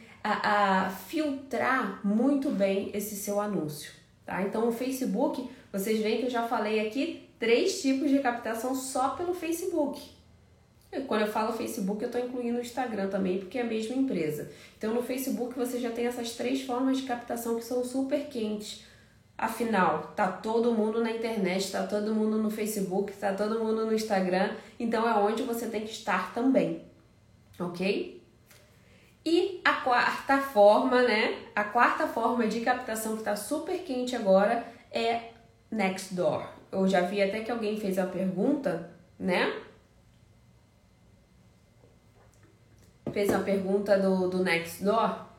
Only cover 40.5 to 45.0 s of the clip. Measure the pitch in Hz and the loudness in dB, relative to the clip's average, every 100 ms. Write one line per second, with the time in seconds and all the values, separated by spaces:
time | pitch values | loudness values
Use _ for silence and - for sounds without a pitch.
40.5 | _ _ _ _ _ _ - _ _ - | _ _ _ _ _ _ -20 _ _ -20
41.5 | _ _ _ - _ _ _ - - - | _ _ _ -20 _ _ _ -20 -20 -20
42.5 | _ _ - - _ - 208 202 190 202 | _ _ -20 -20 _ -6 0 2 2 2
43.5 | 196 185 202 202 196 190 190 180 180 180 | 0 2 0 4 4 4 2 2 0 2
44.5 | 165 165 - 196 226 | 0 -2 -2 0 2